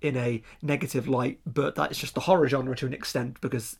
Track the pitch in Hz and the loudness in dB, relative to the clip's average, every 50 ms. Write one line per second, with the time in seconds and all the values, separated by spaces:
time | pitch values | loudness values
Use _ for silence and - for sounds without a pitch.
0 | - 147 131 127 120 123 120 110 - - - - - 147 143 139 139 131 - 131 | -2 -2 0 0 0 0 -2 -2 -4 -10 -14 -6 -2 0 0 0 0 -2 -2 0
1 | 113 139 131 123 123 - - - - 151 117 147 139 147 - 147 147 143 - - | 0 2 2 2 2 0 -2 -4 -8 -4 0 0 0 0 0 0 -2 -2 -2 -4
2 | - - - - - 175 190 175 147 123 139 135 127 131 123 - 139 127 135 - | -6 -4 -4 0 4 4 6 6 6 4 2 2 0 -2 -4 -4 -4 -4 -4 -6
3 | - - - 131 120 127 127 - - 120 127 117 - - - | -6 -4 -2 -2 -2 -4 -6 -6 -6 -4 -4 -4 -6 -6 -10